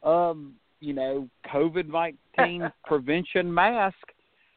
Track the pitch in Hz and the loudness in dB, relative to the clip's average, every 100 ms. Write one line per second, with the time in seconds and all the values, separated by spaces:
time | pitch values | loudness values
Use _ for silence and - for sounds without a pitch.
0 | 156 165 175 160 143 120 _ _ 151 139 | 2 4 2 -2 -10 -20 _ _ -8 -4
1 | 131 139 131 _ - 143 160 160 160 160 | -4 -4 -6 _ -6 0 0 0 -4 -2
2 | 170 147 _ - 233 175 175 - - 151 | -2 -6 _ 0 0 0 -8 -8 -2 -2
3 | 127 160 180 190 175 170 190 240 196 - | 0 -2 0 -2 0 2 2 4 0 -2
4 | - - _ _ _ | -16 -20 _ _ _